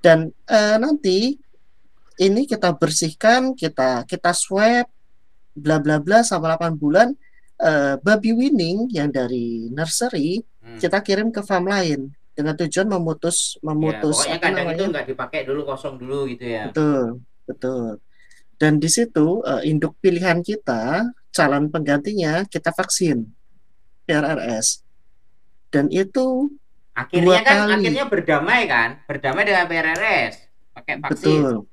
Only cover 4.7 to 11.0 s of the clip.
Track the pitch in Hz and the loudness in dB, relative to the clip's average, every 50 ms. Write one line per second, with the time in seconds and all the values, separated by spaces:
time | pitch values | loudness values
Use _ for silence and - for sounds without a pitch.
4.7 | 240 240 240 - - - - - - - - - - - - - - 151 143 151 | 4 4 0 -2 -8 -20 -20 -20 -20 -20 -20 -20 -20 -20 -20 -18 -18 -4 0 2
5.7 | 156 156 143 151 151 151 147 170 202 226 233 - 196 170 156 160 160 165 170 165 | 2 2 2 2 0 0 2 4 4 4 4 4 -2 -2 0 -2 -2 0 -2 -4
6.7 | 160 147 147 147 156 190 233 247 277 - - - - - - - - - - 165 | -2 -2 -2 2 4 4 4 4 2 -8 -12 -20 -20 -20 -20 -20 -6 0 0 2
7.7 | 156 147 143 139 139 135 143 190 214 214 202 220 226 226 254 285 302 214 170 165 | 2 2 2 0 -2 0 2 2 2 2 2 0 0 0 2 2 2 2 2 0
8.7 | 180 208 233 254 226 156 143 147 135 135 127 120 127 123 117 117 117 113 113 117 | -2 -2 -4 -4 -2 -2 -2 -2 -2 -2 -2 -2 -2 -4 -4 -4 -6 -6 -8 -8
9.7 | 127 143 165 160 - - 233 247 226 165 139 165 185 220 - - - - - - | -6 -6 -4 -4 -2 -4 -4 -2 -2 -2 -2 -2 -2 -4 -6 -10 -20 -20 -20 -20
10.7 | - - - 175 196 202 | -8 -4 -2 0 0 -2